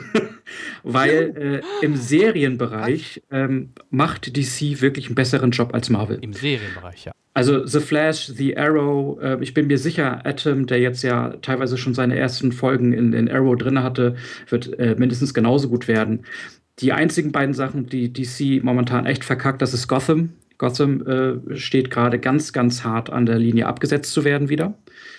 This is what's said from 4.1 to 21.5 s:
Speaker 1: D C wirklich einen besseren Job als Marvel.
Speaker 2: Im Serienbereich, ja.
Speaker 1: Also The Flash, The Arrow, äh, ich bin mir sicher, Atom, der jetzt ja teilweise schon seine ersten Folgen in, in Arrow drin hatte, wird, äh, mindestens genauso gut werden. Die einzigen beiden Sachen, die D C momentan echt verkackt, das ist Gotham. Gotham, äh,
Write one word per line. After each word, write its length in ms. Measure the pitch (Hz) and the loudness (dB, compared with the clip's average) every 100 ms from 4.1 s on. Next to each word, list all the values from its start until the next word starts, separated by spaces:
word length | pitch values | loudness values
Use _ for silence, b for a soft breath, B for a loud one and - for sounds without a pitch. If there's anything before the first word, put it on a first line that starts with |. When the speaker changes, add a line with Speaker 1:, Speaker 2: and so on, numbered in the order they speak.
| - - 131 | -2 -6 -4
Speaker 1:
D 60 | |
C 400 | 135 - 147 139 | -4 -2 -4 0
wirklich 240 | 139 139 - | 0 0 -4
einen 100 | 123 | -2
besseren 360 | 123 135 127 | 0 2 2
Job 220 | 123 120 | 2 0
als 160 | 117 - | -2 0
Marvel. 280 | 107 104 107 | 0 0 -4
Speaker 2:
Im 140 | 107 | -8
Serienbereich, 720 | 101 143 127 104 87 90 90 - | -6 -2 -2 -4 -12 -14 -16 -16
ja. 80 | - _ - | -18 _ 0
Speaker 1:
Also 300 | 123 135 131 | 2 2 2
The 140 | 143 | 0
Flash, 480 | 147 151 156 156 - | 2 2 2 0 -6
The 300 | 123 139 135 | -2 -2 0
Arrow, 640 | 147 156 143 143 139 143 | 2 2 2 0 -2 -4
äh, 180 | 135 131 | -4 -4
ich 140 | 127 143 | -2 0
bin 100 | 147 | 2
mir 140 | 139 | 2
sicher, 420 | 147 165 135 123 | 0 0 -2 -2
Atom, 440 | 135 139 151 139 123 | -4 -2 0 0 2
der 100 | 123 | 2
jetzt 240 | 123 123 | 2 0
ja 280 | 131 120 120 - | 0 0 -2 -6
teilweise 360 | - 131 131 123 | -4 -2 -2 -2
schon 160 | 135 123 | -2 0
seine 200 | 127 - | 2 2
ersten 360 | 131 - 135 | 0 0 -2
Folgen 420 | 123 131 131 123 | 0 2 2 2
in, 180 | 117 120 | 4 2
in 140 | 117 113 | 2 2
Arrow 300 | 131 131 123 | 4 4 2
drin 240 | 127 135 | 2 0
hatte, 340 | 127 127 123 123 B B - | 0 0 0 0 B B -4
wird, 280 | 120 123 - | -4 -2 -2
äh, 160 | 120 110 | 0 2
mindestens 340 | 127 123 135 | 2 2 0
genauso 340 | - 113 139 135 | 2 4 4 2
gut 180 | 120 - | 0 0
werden. 380 | 110 104 113 B B B B _ - | 0 2 -2 B B B B _ -2
Die 160 | 127 | 0
einzigen 380 | - 165 170 147 | 2 2 0 0
beiden 240 | 143 139 131 | 0 0 -2
Sachen, 320 | 131 143 123 | -4 -4 -4
die 260 | 135 120 | -4 -2
D 100 | 123 | -4
C 360 | 123 - 139 135 | -6 -2 0 2
momentan 440 | 123 123 120 127 - | 2 2 2 0 0
echt 160 | 120 | -2
verkackt, 400 | - 127 - 135 | -2 -2 -2 0
das 100 | 123 | -2
ist 140 | 123 - | -2 0
Gotham. 460 | 131 135 160 165 - _ - | 0 2 2 0 -6 _ -4
Gotham, 420 | 123 123 143 135 135 | -2 2 2 2 0
äh, 500 | 131 131 123 123 | 0 0 -2 -6